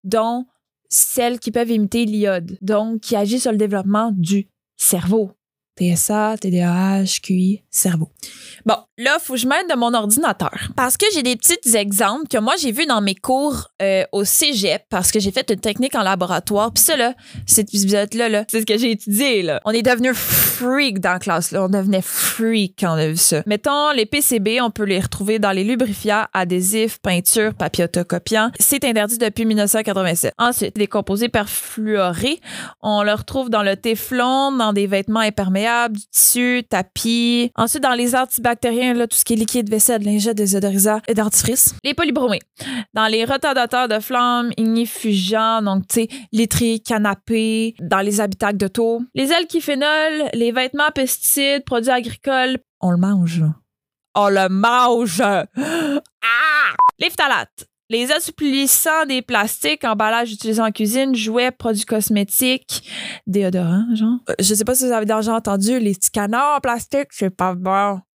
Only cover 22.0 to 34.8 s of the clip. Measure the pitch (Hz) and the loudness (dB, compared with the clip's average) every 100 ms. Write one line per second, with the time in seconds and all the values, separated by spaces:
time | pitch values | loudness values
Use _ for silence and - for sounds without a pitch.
22 | - - - - 226 220 190 - 185 160 | 0 -4 -4 0 0 2 0 -2 -2 0
23 | 156 160 - 156 208 208 285 285 302 277 | 0 2 2 0 -2 -2 0 0 0 0
24 | - 285 - 233 196 240 240 220 208 185 | 0 0 0 0 0 0 -2 -2 -2 -2
25 | 190 - 202 220 202 190 202 247 247 196 | -2 -6 -2 0 0 0 -2 0 -2 -2
26 | 208 208 - 190 175 180 185 220 220 - | -2 -2 -2 -4 -2 0 0 0 -2 -2
27 | 208 175 - 226 220 208 151 - 170 180 | -2 0 2 2 0 -2 -4 0 0 0
28 | 175 175 - 214 226 - - 277 269 220 | -2 -4 0 0 0 0 0 2 0 0
29 | 208 240 226 214 226 214 202 220 220 196 | 0 -2 -2 0 0 2 2 0 0 0
30 | 185 170 120 - 240 247 196 208 202 208 | 0 0 -2 0 -2 0 -4 -2 -2 -2
31 | 196 202 240 233 208 - - - 214 208 | -2 -2 0 0 -2 -8 -8 -6 -2 0
32 | 180 165 240 330 - - - - 214 208 | 0 0 -2 -4 -8 -14 -14 -8 -2 0
33 | 208 214 - 269 254 220 202 196 226 220 | 0 -2 -4 -4 0 0 0 0 -2 -2
34 | - 254 247 262 277 262 220 202 | -2 0 2 2 0 0 0 0